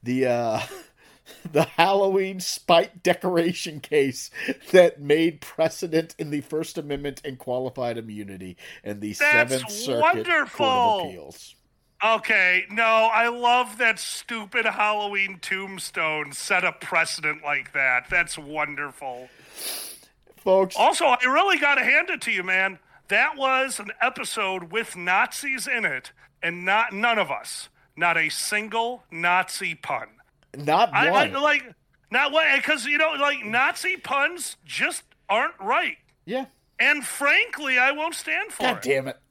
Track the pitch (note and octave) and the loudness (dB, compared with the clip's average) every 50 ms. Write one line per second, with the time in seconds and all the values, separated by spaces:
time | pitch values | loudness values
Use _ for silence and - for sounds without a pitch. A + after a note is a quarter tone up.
0 | - A#2 B2+ C3 C3 B2 B2 A#2+ A#2 A2+ A2 A2 - - - - - _ _ _ | -4 -2 0 2 2 2 2 0 0 0 -2 -2 -4 -6 -10 -16 -18 _ _ _
1 | _ - - _ _ - - - - D#3+ D#3 - - - - - E3+ F#3+ G3 G3 | _ -20 -20 _ _ -20 -20 -18 -16 0 2 2 2 2 4 2 4 4 6 4
2 | G3 G3 F#3+ G3 F#3+ F#3+ G3 F#3 F3+ - - - - - F3 E3 F#3+ - - F3+ | 4 4 2 2 0 -2 -4 -6 -8 -8 -8 -8 2 4 6 6 6 2 -6 -2
3 | _ F3 E3+ - - F#3 F3+ E3+ E3+ F3 F3+ - - F3 D#3 D3+ - - D3 D3+ | _ 0 0 2 0 0 2 2 2 2 0 -2 -6 -10 -10 -10 -8 0 2 2
4 | C#3 C#3 B2+ - - - - - - - - - - - - F#3+ F3 E3+ - - | 2 2 0 -6 -12 -14 -12 -8 -6 -6 -6 -6 -8 6 8 8 8 8 6 -2
5 | C#3+ C#3+ D3 D#3+ E3 E3 D#3+ D3 - - - - D#3+ D#3+ - - - E3+ D#3 D#3+ | 0 2 2 4 4 0 0 -4 -16 -16 -2 0 0 0 0 -4 -8 -2 0 0
6 | D#3+ E3 - - D#3+ D3 D3 D3 C3+ - - D#3 D#3+ - - E3+ D3+ C#3+ C#3+ C#3 | 0 -2 -8 -12 -8 -6 -4 -6 -6 -4 -6 -6 -6 -6 -8 -10 -8 -6 -8 -6
7 | C#3+ C#3+ C3 - _ D3 C3 B2 - - B2 B2+ C3 B2+ B2 C3+ B2+ A#2+ A#2 A#2+ | -6 -8 -10 -10 _ -12 -14 -12 -6 -4 -4 -4 -4 -4 -6 -4 -4 -4 -4 -6
8 | A2+ A2 G#2 G#2 G#2 G2 G2 F#2 F#2+ F#2 F2+ _ - - - - _ - G#2 G#2 | -8 -10 -10 -12 -12 -12 -12 -14 -14 -14 -16 _ -18 -20 -20 -14 _ -10 -10 -6
9 | G2+ G#2 G#2 - C#4+ D4 D4+ D4+ - - C3 - B3+ - - G#3 A#3 C4 C4 D4 | -6 -8 -2 0 2 4 4 4 2 2 0 -4 -4 -6 -10 -8 -6 -4 0 2
10 | D4+ E4 F4+ - - F4+ E4+ D#4 C#4+ B3 - - D4 C4+ B3+ B3+ A#3+ A#3 G#3+ G3 | 4 2 2 2 0 0 0 0 0 -2 -2 -2 0 2 4 4 4 2 2 0
11 | E3+ D#3 F#2 F2+ D2+ C#2 - - - - - _ _ _ _ _ _ _ _ _ | -2 -6 -10 -14 -16 -18 -18 -20 -20 -20 -20 _ _ _ _ _ _ _ _ _
12 | F#3+ A3 A3+ G#3+ A3 - A3 G3+ F#3 F3+ F3+ F#3 G3+ - G3+ G#3+ A#3 A3+ A3+ A3 | 0 2 2 0 0 0 2 4 4 4 4 2 0 -2 -2 0 2 4 4 4
13 | A3 A3+ A3+ A3 A#3 A#3+ A#3+ A#3+ A#3+ A#3+ A#3+ B3 B3+ A3+ G#3 A3 B3+ A3+ G#3+ F3+ | 4 4 4 4 2 2 0 0 2 4 4 4 2 0 -2 0 0 0 0 0
14 | - - - - - - A#3+ A3+ G#3 G3 - A#3+ A3+ A3 - - G#3 G#3 G#3+ G#3 | -4 -10 -10 -10 -10 -8 -8 -8 -8 -6 -4 -2 0 0 0 0 0 0 0 0
15 | G#3 G3+ G3+ G3 G3 G3 F#3+ F3 - - F#3+ F#3+ G3 F#3+ F#3+ F#3 - - - F#3 | -2 -4 -2 -2 -4 -4 -6 -12 -8 -6 -6 -6 -6 -10 -10 -12 -12 -10 -4 -2
16 | E3 D#3+ D#3 D3+ D3+ C#3+ C#3+ - - - G3 F3+ F3+ F3+ D#3 - - - - E3 | -2 -2 -2 -4 -6 -8 -10 -12 -4 0 0 2 2 0 -4 -4 -10 -2 0 0
17 | D#3+ - - - D3+ D3+ D3+ D#3 D3+ D3 D3 C#3 C3 - - C#3+ C3+ C3 B2 B2 | 0 0 -2 -4 -4 -4 -4 -4 -4 -4 -4 -4 -4 -6 -4 0 2 2 2 2
18 | B2 - F3 F3 E3+ D#3+ - - D3+ C#3+ D3+ D3+ D3+ C#3+ D3 C#3 D3 C#3+ C3 - | 0 0 0 0 0 0 -4 -12 -12 -8 -4 -4 -4 -4 -4 -8 -8 -8 -10 -12
19 | D3 C3+ B2 B2 B2+ B2 _ - - - - - - - - - - - - - | -12 -12 -12 -12 -14 -18 _ -20 -20 -20 -16 -12 -10 -10 -10 -10 -12 -14 -16 -20
20 | - _ _ _ _ _ - - - - F#3 F#3+ F#3+ F#3 - - A3 C#4 F4+ - | -20 _ _ _ _ _ -20 -6 2 4 6 6 4 2 2 4 4 4 4 4
21 | E4+ D4 B3 B3 B3 B3+ C4 D4+ F#4+ G4+ F#4 D4 C#4 C#4+ C#4 C4 A#3+ A3+ C4+ D4+ | 4 4 4 4 2 2 4 4 4 4 4 4 4 4 4 4 4 4 4 4
22 | F4 F4+ F4 C4+ - A#3 A3 F#3+ F3+ F#3 F#3 F#3 F#3+ G3 F#3+ - _ _ _ - | 4 2 -4 -6 -4 -4 -4 -4 -2 0 2 2 2 0 -2 -6 _ _ _ -20
23 | _ _ G3 G#3 B3+ D4+ D#4 C#4+ C4+ C4 C4+ C4 C4 C4+ - - G#3 G3+ - - | _ _ 2 2 2 2 0 -2 0 0 2 2 0 -2 -4 -8 -10 -12 -4 -2
24 | A3+ B3+ B3+ - A#3+ - - A3+ G#3 F#3+ F#3+ F#3 F3 E3 E3 A3 A3+ - - F#3 | -2 -2 -2 -4 -10 -8 -4 -4 -2 -2 -2 -4 -6 -6 -6 -6 -6 -6 -10 -8
25 | F3 F3+ F#3 G3 A#3+ - - - - C#4 C4+ B3+ - C#4 C4 A#3+ G#3+ F3 C#3 C3 | -2 0 2 2 2 0 -2 -8 -8 -6 -8 -6 -6 -6 -4 -2 -2 -4 -4 -4
26 | - - - _ - _ _ _ - E3+ E3+ F3 F3 F#3 G3 G#3+ A#3 A#3+ G3 G3 | -10 -12 -20 _ -20 _ _ _ -8 -6 -6 -4 -2 0 2 2 2 0 -2 -2
27 | A3 A#3+ A#3 G#3+ F#3+ C#3+ C#3 G#2 G#2+ - - - - - _ _ _ _ _ - | 0 0 2 2 0 -2 -4 -8 -8 -10 -12 -12 -14 -16 _ _ _ _ _ -2
28 | E3+ F3 E3 E3 D#3+ D#3 - - - - G#3 G#3 G#3+ A3 G#3 A3+ A#3 A#3 B3 A#3+ | 0 2 2 2 0 0 -2 -4 -6 -4 -4 -4 -4 -4 -4 -4 -2 -4 -6 -8
29 | _ _ - E3 E3+ F3 F3+ F#3 F3+ - - - G3 F3 D#3+ - - - D3 A#2+ | _ _ -12 -4 0 2 2 2 2 0 -6 -8 -8 -8 -8 -10 -8 -6 -6 -6
30 | - - _ _ _ _ _ _ _ _ - D3 C#3+ C#3+ D#3 F3+ A3+ A#3 - G3 | -6 -10 _ _ _ _ _ _ _ _ -16 -8 -2 0 2 4 4 2 2 2
31 | B3+ - F3 G#3 C#4+ G#3 G3 C4+ C#4+ D4+ D4 C#4+ C4 B3 - _ _ _ _ _ | 2 4 4 4 2 2 0 0 2 2 2 0 -2 -8 -20 _ _ _ _ _
32 | _ _ G#3+ B3 C#4+ C#4+ C#4 D#4 D#4+ D4+ C#4 C#4 - - D4+ C#4+ A3 C#4 D4 D4 | _ _ 0 0 0 2 2 2 2 4 2 2 2 0 -2 -2 0 -2 0 2
33 | D#4 D#4+ D#4 C#4 C#4+ C#4+ D4 C4 A3+ G#3 A3 A#3+ C4 D4+ F4+ - - F4+ F#4 D#4+ | 2 2 2 2 0 0 0 -2 -4 -2 0 2 2 2 0 -2 -4 -4 -6 -6
34 | - - C4+ C#4 C#4 D#4+ F4 F4+ C4+ - - _ _ D3+ - - A3+ D#4+ - - | -4 -4 0 0 0 0 -2 -4 -10 -10 -12 _ _ -10 -6 -2 -2 -2 -4 -6
35 | - _ _ _ _ - G3 A3 C4 D#4+ - - G3 G3+ B3 D#4+ F4+ B3+ D#3+ _ | -12 _ _ _ _ -2 0 0 0 -2 -4 -6 -2 0 0 0 0 -2 -6 _
36 | _ _ _ _ _ - G#3 C4 C4+ - _ _ _ _ _ - A3+ C4+ D4+ D4 | _ _ _ _ _ -6 -6 -6 -6 -6 _ _ _ _ _ 0 2 2 2 2
37 | B3 - - - C#4+ C#4+ D4+ F#4+ A4+ A#4+ - - D4+ C4+ B3+ B3 B3 C4+ C#4+ D4 | -2 -8 -6 -2 2 4 4 4 2 0 -4 -6 -4 0 2 4 4 2 2 0
38 | D4+ E4 - - - - D#4 E4+ G4+ A4 - - D#4 B3+ A#3 F3 - B3 C#3+ - | -2 -4 -4 -6 -6 -6 -4 -4 -4 -6 -6 -2 -2 -2 -2 -2 0 0 0 0
39 | C4 C3+ - - _ _ | 0 -4 -10 -12 _ _